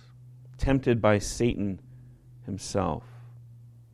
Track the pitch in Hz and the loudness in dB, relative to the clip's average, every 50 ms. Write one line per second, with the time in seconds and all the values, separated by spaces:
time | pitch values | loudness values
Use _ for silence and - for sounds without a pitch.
0 | - - - - - - - - - - - - - 135 135 135 - 127 120 113 | -20 -20 -20 -20 -20 -20 -20 -20 -20 -20 -8 -2 0 2 2 2 2 2 2 4
1 | 104 107 107 101 - - - - 117 120 - - 101 101 92 - - - - - | 4 4 4 4 0 -4 -2 -2 0 0 0 -2 -4 -4 -6 -8 -12 -20 -20 -20
2 | - - - - - - - - - - 101 95 - - - 98 92 85 76 - | -20 -20 -20 -20 -20 -20 -20 -18 -14 -12 -12 -10 -10 -4 -2 -2 -2 -2 -2 -6
3 | - - - - - - - - - - - - - - - - - - | -8 -14 -20 -20 -20 -20 -20 -20 -20 -20 -20 -20 -20 -20 -20 -20 -20 -20